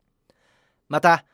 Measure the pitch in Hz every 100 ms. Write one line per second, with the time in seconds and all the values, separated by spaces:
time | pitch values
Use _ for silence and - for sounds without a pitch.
0 | _ _ _ _ _ _ _ _ - 151
1 | 175 165 -